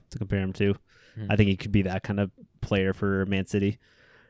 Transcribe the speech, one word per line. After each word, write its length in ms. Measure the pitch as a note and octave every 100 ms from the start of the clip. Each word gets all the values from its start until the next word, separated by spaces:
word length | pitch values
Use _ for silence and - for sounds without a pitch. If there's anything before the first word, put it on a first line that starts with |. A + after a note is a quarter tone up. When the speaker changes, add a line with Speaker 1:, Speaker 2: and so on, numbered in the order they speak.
| -
Speaker 1:
to 60 | -
compare 220 | G2 G2+
him 140 | F#2+
to. 220 | F#2 G2+ G2+ _ _ - A2+
Speaker 2:
Hmm. 100 | G#2
Speaker 1:
I 40 | G#2
think 140 | G2+
he 80 | F#2+
could 140 | G#2
be 100 | G2+
that 200 | F#2 F#2
kind 160 | - G2+
of 120 | G2 - - _
player 320 | - G2 F#2+
for 320 | - G2+ F#2+ F#2+
Man 200 | G2 F#2
City, 320 | G#2 G2 G#2+ _ _ _ -